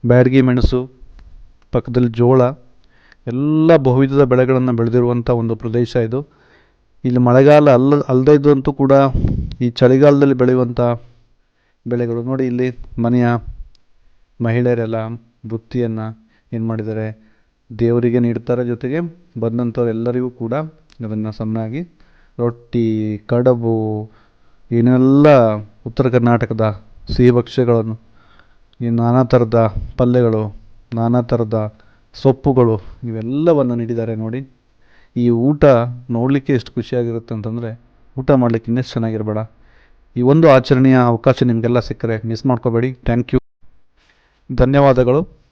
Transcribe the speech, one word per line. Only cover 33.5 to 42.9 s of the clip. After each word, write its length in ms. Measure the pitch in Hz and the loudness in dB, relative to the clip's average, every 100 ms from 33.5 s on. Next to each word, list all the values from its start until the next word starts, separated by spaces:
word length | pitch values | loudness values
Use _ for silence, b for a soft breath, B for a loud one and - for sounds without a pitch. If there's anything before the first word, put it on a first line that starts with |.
| 151 127 | 0 0
ನೀಡಿದ್ದಾರೆ. 400 | 120 113 117 113 110 | -2 -4 -6 -6 -6
ನೋಡಿ, 340 | 110 120 135 _ _ _ _ _ _ - | -8 -10 -12 _ _ _ _ _ _ -2
ಈ 140 | 120 | 0
ಊಟ 340 | 117 127 147 147 123 120 123 123 | 0 0 2 4 4 0 -8 -8
ನೋಡ್ಲಿಕ್ಕೆ 420 | 117 123 139 135 | -4 0 -2 0
ಎಷ್ಟು 200 | 131 - | -2 -2
ಖುಷಿಯಾಗಿರುತ್ತೆ 600 | - 113 123 120 117 113 | -10 -6 -4 -4 -6 -8
ಅಂತಂದ್ರೆ, 460 | 110 107 113 117 113 _ _ _ - | -10 -8 -8 -10 -14 _ _ _ -12
ಊಟ 120 | 131 | 0
ಮಾಡ್ಲಿಕ್ಕೆ 400 | 139 120 113 113 | 2 2 0 -2
ಇನ್ನೆಷ್ಟು 220 | 117 127 | -4 -4
ಚೆನ್ನಾಗಿರ್ಬೇಡ. 460 | - 113 110 107 107 110 _ _ _ _ _ _ - | -6 -4 -4 -6 -6 -8 _ _ _ _ _ _ -2
ಈ 60 | |
ಒಂದು 280 | 123 151 165 | 2 4 6
ಆಚರಣೆಯ 460 | 131 123 131 131 131 | 4 4 2 4 4
ಅವಕಾಶ 460 | 123 117 135 127 | 4 2 0 2
ನಿಮ್ಗೆಲ್ಲ 380 | 123 113 117 120 | 0 0 0 -2
ಸಿಕ್ಕರೆ 420 | 110 113 113 110 | -2 -8 -6 -6
ಮಿಸ್ 220 | 110 113 135 | -6 -6 -2
ಮಾಡ್ಕೋಬೇಡಿ. 460 | 123 123 117 123 | -2 -2 -2 -4